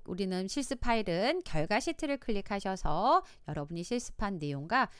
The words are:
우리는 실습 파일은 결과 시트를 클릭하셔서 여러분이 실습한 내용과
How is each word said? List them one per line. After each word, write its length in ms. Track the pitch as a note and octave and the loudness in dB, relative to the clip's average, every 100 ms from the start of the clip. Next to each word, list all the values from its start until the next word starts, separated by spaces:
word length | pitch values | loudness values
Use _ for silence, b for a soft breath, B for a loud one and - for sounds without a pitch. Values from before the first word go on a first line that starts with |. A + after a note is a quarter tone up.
| - | -6
우리는 420 | F3+ F#3+ F#3 F#3+ | -4 -2 -2 -2
실습 320 | D4 C4 C4 | -2 -2 0
파일은 640 | - A3+ F#3 E3+ A#3+ F4+ - | 2 2 2 2 2 0 0
결과 340 | D#3 D#3+ G#3+ | 0 2 2
시트를 380 | E4 - D4 C#4 | 0 -2 -2 -2
클릭하셔서 1040 | - G3+ - G3+ G3 F#3+ E3 D#3 A#3+ F4+ F4 B - | -2 -2 -2 -2 -2 -2 0 2 4 4 2 B -8
여러분이 360 | D3+ D3 E3+ | -6 -4 -6
실습한 560 | F3 A#3+ - - G#3 F#3 | -2 -2 -4 -4 -4 -2
내용과 500 | D3 C#3 D#3 B3 - | -2 -4 0 2 2